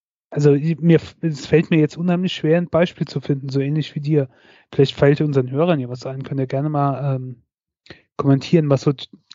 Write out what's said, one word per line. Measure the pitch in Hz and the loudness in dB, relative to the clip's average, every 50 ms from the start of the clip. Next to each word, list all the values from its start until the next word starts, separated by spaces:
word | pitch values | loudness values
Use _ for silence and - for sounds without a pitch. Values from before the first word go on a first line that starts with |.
| _ _ _ _ _ - | _ _ _ _ _ -8
also | - 143 147 147 139 | -4 2 4 4 4
ich, | 143 147 160 165 147 | 4 2 -2 -2 0
mir | 160 170 165 | 4 4 4
f-, | 151 - - - - | 4 2 -2 -12 -6
es | - 165 151 131 - | -6 -6 -4 -4 -4
fällt | - - 151 170 - | 2 2 2 2 4
mir | 180 156 | 2 2
jetzt | 151 147 - | 2 0 -2
unheimlich | 156 170 180 175 175 185 180 - | -4 -2 -2 0 0 -2 -4 -4
schwer, | - - 156 160 | -2 0 2 2
ein | 175 175 - | 2 0 0
Beispiel | - 160 175 175 - - 131 | 2 2 2 0 -2 -6 -8
zu | - - 143 | -6 -6 -8
finden, | - - 143 135 131 135 | -4 -4 -4 -4 -4 -4
so | 131 139 | -4 -2
ähnlich | 135 139 151 156 147 - - | -2 0 -2 -2 -4 -4 -8
wie | 156 | -8
dir. | 143 147 156 147 135 - _ _ _ _ _ _ _ - - | -2 0 0 0 0 -2 _ _ _ _ _ _ _ -6 0
Vielleicht | - 139 - - | 2 2 2 2
fällt | - 143 143 147 - | 2 2 4 4 2
unseren | 160 151 139 135 127 127 | 0 0 0 0 -2 -2
Hörern | 131 139 165 180 170 143 | -2 -2 0 2 0 0
ja | 127 120 | -2 -6
was | 123 123 - | -10 -10 -10
ein, | 131 135 135 - | -12 -12 -10 -10
könnt | - 143 135 | -6 -4 -4
ihr | 135 | -4
gerne | 131 135 135 143 151 | -4 -4 -4 -4 -2
mal, | 151 143 143 139 135 120 139 139 131 | -2 0 0 0 -2 -2 -4 -4 -4
ähm, | 131 127 131 127 _ _ _ _ _ _ _ _ _ _ - - _ _ _ _ | -4 -6 -10 -14 _ _ _ _ _ _ _ _ _ _ -20 -20 _ _ _ _
kommentieren, | - - 139 139 135 - - - 170 156 143 | -2 2 2 2 2 2 2 2 2 4 4
was | 139 131 | 0 2
so | - 151 139 | 2 -2 -2
t-, | - - - - - _ _ - | -4 -8 -20 -20 -20 _ _ -20